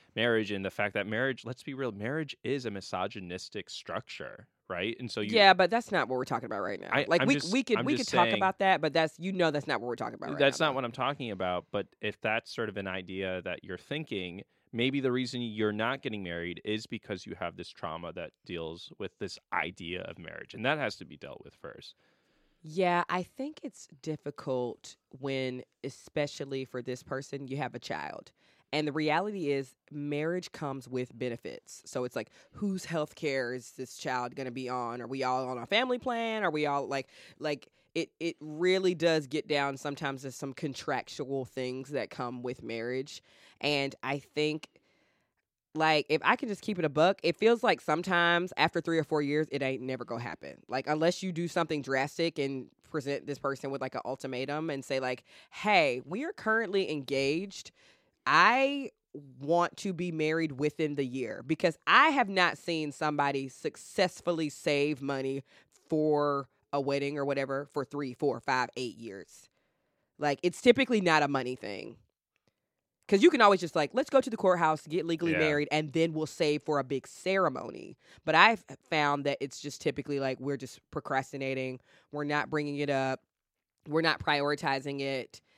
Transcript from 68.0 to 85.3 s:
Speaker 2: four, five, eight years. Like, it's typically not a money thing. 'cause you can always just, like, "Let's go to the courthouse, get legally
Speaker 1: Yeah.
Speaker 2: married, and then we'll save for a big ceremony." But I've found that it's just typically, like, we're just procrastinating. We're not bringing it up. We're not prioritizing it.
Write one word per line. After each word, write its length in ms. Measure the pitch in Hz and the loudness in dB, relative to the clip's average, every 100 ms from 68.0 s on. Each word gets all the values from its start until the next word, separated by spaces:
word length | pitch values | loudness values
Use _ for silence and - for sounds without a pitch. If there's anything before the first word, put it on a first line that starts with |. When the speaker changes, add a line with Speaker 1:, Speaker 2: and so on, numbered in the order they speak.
| 135 | -6
Speaker 2:
four, 260 | 123 143 120 | 0 0 0
five, 300 | - 127 120 127 | 0 0 0 -4
eight 200 | 123 110 | -8 -8
years. 520 | 113 95 - - - _ _ _ _ _ _ - | -12 -12 -16 -20 -20 _ _ _ _ _ _ -2
Like, 220 | 147 139 | 0 2
it's 200 | 180 - | 0 6
typically 400 | 247 240 254 220 | 8 8 4 4
not 200 | 180 156 | 6 6
a 60 | 143 | 6
money 280 | 135 123 | 2 -2
thing. 420 | 127 104 98 113 - _ _ _ _ _ _ _ _ _ _ - | -6 -8 -10 -12 -16 _ _ _ _ _ _ _ _ _ _ 2
'cause 140 | 196 | 8
you 60 | 330 | 8
can 120 | 269 | 10
always 180 | 208 190 | 8 8
just, 160 | 175 | 4
like, 160 | 165 147 | 0 2
"Let's 160 | 240 302 | 0 4
go 120 | 269 | 4
to 80 | 254 | 4
the 80 | 220 | 2
courthouse, 500 | 190 180 160 156 - | 4 6 4 2 -2
get 180 | 165 | -4
legally 280 | 165 160 170 | -2 0 2
Speaker 1:
Yeah. 20 | |
Speaker 2:
married, 320 | 165 156 147 147 | 4 4 2 2
and 220 | 151 151 | 0 0
then 200 | 160 165 | 2 2
we'll 120 | 156 156 | 0 -4
save 360 | - 156 151 | 0 2 2
for 160 | - 147 | 2 0
a 40 | |
big 240 | 131 135 - | 0 -4 -4
ceremony." 920 | - 180 190 170 131 - - - - _ - | -6 0 4 2 0 -8 -10 -14 -18 _ -6
But 100 | 160 | 4
I've 280 | 156 214 226 - 135 _ | 8 8 8 -4 -20 _
found 360 | 160 147 143 | 2 4 4
that 120 | 143 139 | 2 0
it's 180 | 139 - | -4 -6
just 200 | 147 - | -10 -2
typically, 380 | 151 135 143 143 | -2 -2 -4 -2
like, 200 | 135 131 | -2 -2
we're 180 | 135 143 | -4 -4
just 220 | 127 - _ | -8 -14 _
procrastinating. 880 | 147 - 135 135 139 135 131 131 127 _ _ _ | -8 0 0 0 -4 -2 -2 -4 -8 _ _ _
We're 120 | 147 | -6
not 240 | 147 147 135 | 0 0 0
bringing 280 | 151 147 143 | -2 -2 -2
it 120 | 143 | 0
up. 320 | 135 135 131 _ _ _ _ _ _ 156 | 0 0 -4 _ _ _ _ _ _ -2
We're 140 | 156 | 2
not 180 | 160 - | 2 2
prioritizing 800 | - 147 143 147 156 135 139 139 | 2 2 2 0 0 -2 -2 -4
it. 400 | 135 131 - | -4 -4 -6